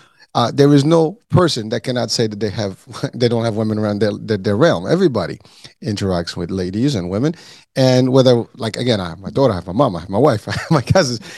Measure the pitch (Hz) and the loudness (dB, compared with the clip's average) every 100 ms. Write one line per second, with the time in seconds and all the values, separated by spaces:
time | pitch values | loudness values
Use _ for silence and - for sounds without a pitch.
0 | _ _ _ 131 117 131 143 147 143 165 | _ _ _ -4 0 4 6 6 4 4
1 | 160 202 _ 170 175 127 107 120 - 123 | 2 -2 _ 2 2 0 -4 -6 -4 -4
2 | 117 - 113 104 107 92 101 92 - - | -2 -2 -2 -2 -6 -4 -6 -8 -16 -10
3 | 139 117 120 117 117 104 110 107 107 104 | -10 0 0 0 -2 -2 -2 -2 -2 0
4 | 107 101 110 104 98 101 165 95 90 165 | -2 -2 -4 -4 -2 2 2 2 0 0
5 | 185 113 80 - - - - _ - 104 | 2 0 -4 -8 -18 -20 -20 _ -8 -4
6 | 98 87 85 - 87 95 92 101 139 123 | -2 -2 -4 -8 -6 -4 -4 -2 -2 -2
7 | 87 98 147 170 - - _ - 131 127 | -4 -2 -2 -4 -12 -20 _ 2 4 4
8 | 127 131 127 120 101 - 110 - 120 107 | 4 6 6 4 0 -8 -8 -4 -2 -2
9 | 87 87 92 - 135 90 87 95 139 87 | -4 -10 -8 0 0 0 -4 -2 0 -2
10 | 85 101 143 104 - - - 156 - 190 | -4 0 2 0 -4 -6 0 0 2 2
11 | 139 117 - | 2 -4 -10